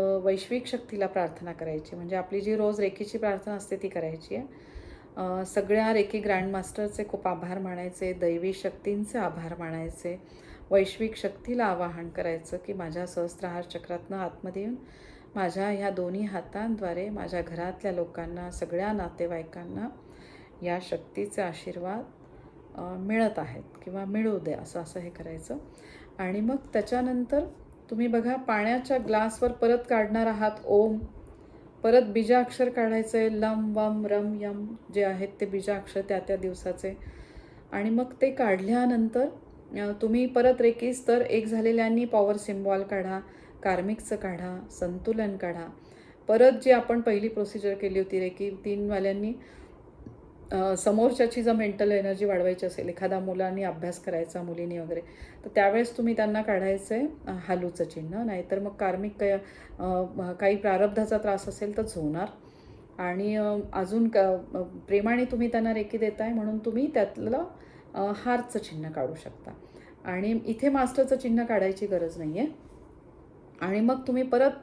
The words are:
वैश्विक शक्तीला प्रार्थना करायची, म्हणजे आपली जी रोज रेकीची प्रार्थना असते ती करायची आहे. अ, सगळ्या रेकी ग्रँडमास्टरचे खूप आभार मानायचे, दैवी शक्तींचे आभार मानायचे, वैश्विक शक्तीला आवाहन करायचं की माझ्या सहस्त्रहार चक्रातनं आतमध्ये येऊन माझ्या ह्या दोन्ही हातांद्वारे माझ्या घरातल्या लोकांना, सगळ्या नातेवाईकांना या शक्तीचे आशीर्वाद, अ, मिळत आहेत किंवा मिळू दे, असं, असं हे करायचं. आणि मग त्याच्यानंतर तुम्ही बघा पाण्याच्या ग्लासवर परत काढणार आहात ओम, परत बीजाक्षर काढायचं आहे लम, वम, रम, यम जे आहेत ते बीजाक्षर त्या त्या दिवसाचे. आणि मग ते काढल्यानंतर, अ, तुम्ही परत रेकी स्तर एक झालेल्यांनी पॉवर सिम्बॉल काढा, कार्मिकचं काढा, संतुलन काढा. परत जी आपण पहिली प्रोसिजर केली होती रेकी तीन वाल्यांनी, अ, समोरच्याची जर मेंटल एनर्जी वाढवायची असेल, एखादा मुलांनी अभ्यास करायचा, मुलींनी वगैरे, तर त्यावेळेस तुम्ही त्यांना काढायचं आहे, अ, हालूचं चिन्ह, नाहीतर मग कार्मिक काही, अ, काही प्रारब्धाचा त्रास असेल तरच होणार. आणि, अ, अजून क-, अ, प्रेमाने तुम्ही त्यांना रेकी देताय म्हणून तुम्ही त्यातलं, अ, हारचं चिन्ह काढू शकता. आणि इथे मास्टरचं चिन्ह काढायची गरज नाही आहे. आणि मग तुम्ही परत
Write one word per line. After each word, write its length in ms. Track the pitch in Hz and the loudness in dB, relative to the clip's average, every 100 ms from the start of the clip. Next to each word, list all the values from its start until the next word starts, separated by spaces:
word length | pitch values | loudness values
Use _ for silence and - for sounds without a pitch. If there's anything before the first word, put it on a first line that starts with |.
| 196 196 | 2 2
वैश्विक 440 | 185 190 - 247 247 | 2 0 0 -4 -2
शक्तीला 400 | 247 - 202 190 | -6 -6 -4 -2
प्रार्थना 460 | 190 170 160 175 | 0 -2 -4 -10
करायची, 440 | 170 160 156 156 175 | -8 -6 -6 -6 -10
म्हणजे 200 | 175 185 | -6 -4
आपली 240 | 185 196 | -2 -4
जी 160 | 202 214 | 0 2
रोज 240 | 208 208 | 2 2
रेकीची 380 | 196 196 208 220 | 0 -2 -6 -2
प्रार्थना 360 | 214 196 202 | -2 -2 -4
असते 220 | 202 202 196 | -8 -6 -6
ती 120 | 190 | -4
करायची 480 | 175 160 160 - 208 | -4 -4 -6 -8 -8
आहे. 100 | 269 - - - - - - - | -8 -14 -18 -18 -16 -18 -14 -8
अ, 300 | 185 185 185 | -4 -4 -2
सगळ्या 460 | 208 196 214 220 | -2 2 2 4
रेकी 260 | 220 202 214 | 4 2 0
ग्रँडमास्टरचे 880 | 202 190 190 190 185 - 208 202 202 | 0 0 0 -4 -6 -4 -4 -4 -6
खूप 200 | 196 185 | -4 -4
आभार 300 | 175 175 190 | -4 -4 -6
मानायचे, 540 | 190 180 180 180 185 | -6 -6 -8 -6 -6
दैवी 400 | 180 175 170 185 | 0 0 0 -2
शक्तींचे 640 | 190 190 - 202 202 208 240 | -2 -4 -6 -4 -2 -2 -2
आभार 360 | 180 165 165 170 | -2 -4 -8 -8
मानायचे, 640 | 165 160 165 - 175 180 - - - - - | -6 -6 -6 -8 -8 -8 -12 -20 -20 -20 4
वैश्विक 460 | 196 190 - 220 - | 4 6 2 -4 -2
शक्तीला 480 | 202 - - 247 | -6 -6 -4 0
आवाहन 440 | 214 175 175 170 170 | 0 0 -2 -6 -8
करायचं 480 | 175 175 165 160 180 180 | -6 -4 -4 -6 -10 -8
की 60 | |
माझ्या 340 | 196 165 170 180 | -8 -8 -6 -6
सहस्त्रहार 580 | 175 170 170 180 175 | -4 -6 -6 -8 -8
चक्रातनं 520 | 175 170 - 175 - 196 | -8 -12 -8 -10 -8 -6
आतमध्ये 460 | 180 - 185 190 | -6 -8 -10 -8
येऊन 120 | 214 254 - - - - - | -6 -8 -12 -20 -20 -20 -12
माझ्या 340 | 208 185 180 202 | -4 -2 0 -2
ह्या 220 | 208 202 | 0 -2
दोन्ही 340 | 185 180 190 | -2 -4 -4
हातांद्वारे 840 | 208 190 170 202 226 214 185 170 202 | -4 -6 -8 -6 -4 -4 -4 -4 -6
माझ्या 320 | 208 175 175 | -6 -6 -4
घरातल्या 500 | 170 170 180 185 202 | -4 -6 -6 -6 -4
लोकांना, 580 | 180 170 - 170 175 180 | -2 -4 -6 -8 -8 -10
सगळ्या 420 | 180 165 170 202 | -8 -4 -2 -2
नातेवाईकांना 960 | 214 170 - 175 170 160 175 175 196 240 - - - - - - - | -2 -4 -4 -4 -4 -8 -12 -10 -8 -8 -10 -20 -20 -20 -20 -20 -8
या 160 | 175 175 | -4 -2
शक्तीचे 600 | 180 170 - - 202 - | -2 -6 -6 -6 -4 -2
आशीर्वाद, 640 | 180 160 - 180 180 214 - - - - - - - | -4 -4 -10 -8 -6 -6 -10 -16 -20 -20 -20 -20 -18
अ, 200 | - 175 185 | -12 -10 -6
मिळत 400 | 190 220 220 208 | 0 2 2 0
आहेत 240 | 151 120 - - | -6 -8 -14 -16
किंवा 200 | 185 190 | -10 -8
मिळू 340 | 196 208 220 196 | -4 0 0 0
दे, 140 | 160 | -2
असं, 280 | 147 - 175 | -6 -6 -10
असं 200 | 165 185 | -8 -10
हे 100 | 175 | -12
करायचं. 460 | 175 170 160 160 277 - - - - - - | -12 -12 -12 -8 -10 -10 -18 -20 -20 -18 -6
आणि 220 | 185 202 | -4 0
मग 160 | 220 277 - | 0 0 0
त्याच्यानंतर 720 | 220 202 247 254 247 240 285 359 - - - - | -2 0 0 0 0 0 0 0 -6 -20 -20 -6
तुम्ही 160 | 226 240 | -2 2
बघा 300 | 233 233 262 | 2 2 0
पाण्याच्या 600 | 254 214 214 247 254 262 | 0 2 2 0 2 0
ग्लासवर 540 | 208 214 220 - 247 | 2 2 2 2 0
परत 260 | 240 233 240 - | 2 4 4 4
काढणार 360 | 233 208 220 226 | 2 2 2 2
आहात 240 | 208 214 214 | 2 0 0
ओम, 340 | - 208 220 214 - - - - - - - - | 4 6 6 2 -6 -12 -20 -20 -20 -20 -20 -2
परत 200 | 226 247 | 6 8
बीजाक्षर 640 | 214 208 214 247 240 - 247 | 8 4 4 4 4 2 0
काढायचं 500 | 247 220 220 220 226 | 2 2 0 0 2
आहे 220 | 220 214 | 2 2
लम, 360 | 214 220 214 214 | 0 0 0 0
वम, 300 | 214 214 208 | 2 0 0
रम, 320 | 202 208 208 | 0 0 -2
यम 340 | 208 202 214 226 - | -4 -6 -8 -10 -6
जे 100 | 196 | 0
आहेत 240 | 196 185 196 - | 0 0 -4 -4
ते 60 | 196 | -4
बीजाक्षर 540 | 196 190 196 196 196 | -2 -2 -4 -4 -6
त्या 180 | 196 190 | -2 -2
त्या 180 | 185 190 | 0 -2
दिवसाचे. 640 | 185 180 185 180 190 196 - - - - - - - | -2 -6 -6 -6 -6 -8 -12 -16 -18 -20 -20 -20 -8
आणि 180 | 202 208 | -2 2
मग 220 | 226 254 - | 2 0 0
ते 80 | 269 | 0
काढल्यानंतर, 960 | 269 226 190 196 240 247 240 220 247 285 - - - - 202 | 2 2 2 2 2 4 4 2 2 0 -2 -16 -20 -12 -6
अ, 120 | 208 208 | -4 -2
तुम्ही 240 | 220 233 254 | 2 2 4
परत 340 | 254 254 254 | 6 6 8
रेकी 340 | 233 226 240 | 6 4 0
स्तर 260 | 247 - 240 | 0 4 4
एक 260 | 247 226 220 | 4 2 2
झालेल्यांनी 580 | 226 226 226 226 226 | 2 4 4 4 4
पॉवर 320 | 240 220 202 208 | 4 4 4 2
सिम्बॉल 460 | 214 196 196 196 | -2 -2 0 0
काढा, 380 | 196 196 190 190 - - - - | 0 -2 -2 -4 -8 -16 -20 -4
कार्मिकचं 540 | 196 180 190 220 - 208 | 0 2 0 -2 -4 -4
काढा, 500 | 190 175 180 180 - | -4 -6 -6 -8 -12
संतुलन 640 | - 180 180 226 220 208 190 | -6 -4 -2 -2 0 -2 -2
काढा. 360 | 180 170 165 - - - - - - | -4 -6 -8 -14 -20 -20 -20 -6 4
परत 240 | 220 254 | 10 10
जी 180 | 220 262 | 10 8
आपण 300 | 240 - 233 | 8 6 2
पहिली 280 | 233 202 220 | 4 2 0
प्रोसिजर 460 | 220 202 214 202 | -2 -4 -2 -2
केली 240 | 196 202 190 | -2 0 0
होती 220 | 190 190 | 0 0
रेकी 300 | 185 180 202 | -2 -2 -6
तीन 400 | 190 208 202 208 | -6 -4 -2 -2
वाल्यांनी, 420 | 196 196 196 214 254 - - - - - - - - - - - | 0 0 0 -2 -4 -10 -20 -20 -20 -20 -20 -20 -20 -20 -20 -6
अ, 240 | 190 190 190 | 0 0 2
समोरच्याची 640 | 214 214 240 247 233 247 | 4 6 6 6 2 2
जर 100 | 233 | 2
मेंटल 380 | 220 208 202 208 | 2 2 2 2
एनर्जी 340 | 202 196 190 | 4 2 0
वाढवायची 420 | 208 185 185 180 185 | 0 2 2 0 -2
असेल, 220 | 175 175 | -4 -6
एखादा 300 | 175 190 190 | -4 -2 -2
मुलांनी 440 | 190 185 185 190 | -2 -2 -2 -2
अभ्यास 380 | 190 165 175 180 | -4 -4 -6 -6
करायचा, 420 | - 170 165 180 | -4 -2 -2 -6
मुलींनी 360 | 175 170 175 170 | -6 -6 -6 -6
वगैरे, 220 | 165 165 170 - - - | -4 -6 -8 -14 -18 -16
तर 40 | - | -2
त्यावेळेस 420 | 214 196 220 233 - | 4 6 6 2 0
तुम्ही 200 | 233 220 | 0 2
त्यांना 260 | 214 214 | 2 0
काढायचं 520 | 214 190 190 196 - | 0 0 2 0 -2
आहे, 120 | 220 302 - - | -2 -2 -4 -10
अ, 40 | |
हालूचं 540 | 185 175 180 175 170 | -8 -2 -2 -2 -2
चिन्ह, 400 | 160 165 160 196 | -4 -4 -8 -4
नाहीतर 340 | 233 185 175 196 | -4 -4 -4 -4
मग 120 | 202 | -4
कार्मिक 460 | 202 196 180 208 208 | -2 -2 0 -4 -2
काही, 160 | 202 196 196 - - - | 0 0 -2 -16 -18 -8
अ, 540 | 185 185 180 202 180 | -2 0 -2 -4 -6
काही 240 | 180 202 202 | 0 2 4
प्रारब्धाचा 640 | 208 185 208 202 214 214 | 4 4 4 4 2 2
त्रास 300 | 214 196 - | 2 0 -2
असेल 280 | - 208 208 | -6 -4 -4
तरच 200 | 220 170 | -4 -2
होणार. 300 | 151 156 208 - - - - - - - | -2 -2 -4 -8 -20 -20 -20 -20 -16 -6
आणि, 380 | 180 185 208 214 | -4 -2 0 0
अ, 200 | 208 208 202 | 0 0 -2
अजून 360 | - 185 226 226 | -4 0 2 4
क-, 100 | 214 | 6
अ, 440 | 190 185 - 185 180 180 - | 6 4 -2 -6 -6 -8 0
प्रेमाने 360 | 202 208 240 | 2 4 2
तुम्ही 240 | 247 240 233 | 2 0 0
त्यांना 260 | 233 226 | 2 2
रेकी 240 | 220 214 220 | 0 -2 0
देताय 340 | 214 208 220 | 0 0 -2
म्हणून 260 | 226 214 214 | -2 -2 -2
तुम्ही 320 | 226 220 294 | -2 0 2
त्यातलं, 500 | 254 202 - 214 262 349 - - - - | 2 2 0 -2 -2 -2 -8 -20 -20 -10
अ, 180 | - 196 202 | -4 -2 -2
हारचं 420 | 247 247 233 214 | 0 0 -2 -6
चिन्ह 320 | - 156 160 | -6 -8 -8
काढू 240 | 156 131 | -4 -4
शकता. 360 | 160 - - - - - - - - | -6 -14 -16 -16 -16 -18 -20 -20 -14
आणि 360 | - 185 208 226 - | -8 -4 0 0 -2
इथे 220 | 226 277 | 0 2
मास्टरचं 480 | 269 254 277 262 262 | 4 2 2 2 2
चिन्ह 280 | 247 226 | 2 2
काढायची 420 | 233 214 190 190 202 | 2 2 2 0 -2
गरज 320 | 180 165 170 | 0 -2 -4
नाही 200 | 156 170 | -4 -2
आहे. 280 | 311 - - - - - - - - - - - | -2 -4 -16 -20 -20 -20 -20 -20 -20 -20 -20 -8
आणि 200 | 180 208 | -2 2
मग 260 | 226 262 262 | 4 2 2
तुम्ही 160 | 254 | 0
परत 280 | 254 247 277 269 | 2 6 6 4